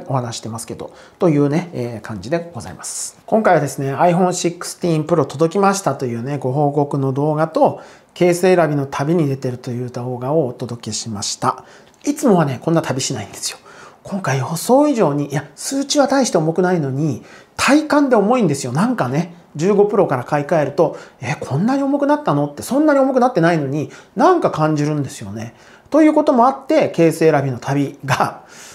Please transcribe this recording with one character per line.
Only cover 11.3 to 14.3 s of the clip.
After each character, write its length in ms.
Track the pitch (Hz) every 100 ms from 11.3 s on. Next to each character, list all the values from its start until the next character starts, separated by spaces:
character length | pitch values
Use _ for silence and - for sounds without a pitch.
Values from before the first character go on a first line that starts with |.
| -
た。 300 | 123 - - - _ _ -
い 80 | 285
つ 120 | 285
も 80 | 185
は 100 | 147
ね、 140 | 123
こ 100 | -
ん 40 | 165
な 60 |
旅 200 | - 131
し 120 | -
な 100 | 107
い 40 | 101
ん 20 |
で 60 | -
す 160 | -
よ。 60 | - - - - -
今 180 | - 196
回 180 | 190